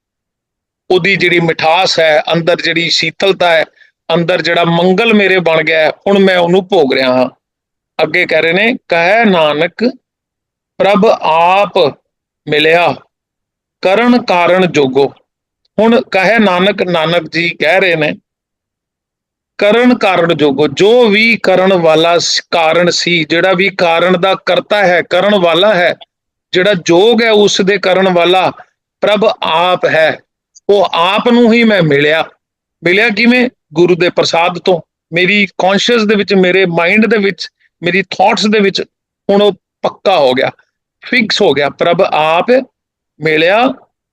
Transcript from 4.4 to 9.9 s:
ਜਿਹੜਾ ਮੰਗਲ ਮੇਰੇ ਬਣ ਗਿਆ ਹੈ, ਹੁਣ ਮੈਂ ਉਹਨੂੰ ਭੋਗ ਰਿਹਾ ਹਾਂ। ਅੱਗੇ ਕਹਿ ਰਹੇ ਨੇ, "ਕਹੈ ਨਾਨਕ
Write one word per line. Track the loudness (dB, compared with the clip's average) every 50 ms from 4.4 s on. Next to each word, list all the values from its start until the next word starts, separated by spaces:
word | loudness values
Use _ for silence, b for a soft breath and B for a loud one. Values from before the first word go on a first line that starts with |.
ਜਿਹੜਾ | -2 -2 -2 0 0
ਮੰਗਲ | 0 0 0 0 0 0 0 0 2 2
ਮੇਰੇ | 2 2 2 0 0
ਬਣ | 0 0 0 0 0
ਗਿਆ | 0 0 0
ਹੈ, | 0 -2
ਹੁਣ | -2 -4 -4 -2 0 2
ਮੈਂ | 2 2 2 2
ਉਹਨੂੰ | 0 0 0 0 0 0
ਭੋਗ | 0 0 2 2 0
ਰਿਹਾ | 0 0 0 0
ਹਾਂ। | 0 0 -2 -4 _ _ _ _ _ _ _ _ _ _ _ _ -4 -4
ਅੱਗੇ | -2 -2 -2 -2
ਕਹਿ | 0 0 0
ਰਹੇ | 0 0 0
ਨੇ, | 0 0 -2 -2 -4 -6 -4
"ਕਹੈ | -2 -2 0 2 2 2 2
ਨਾਨਕ | 2 2 2 0 0 0 -2 -4 -4 -4 -4 -4 -4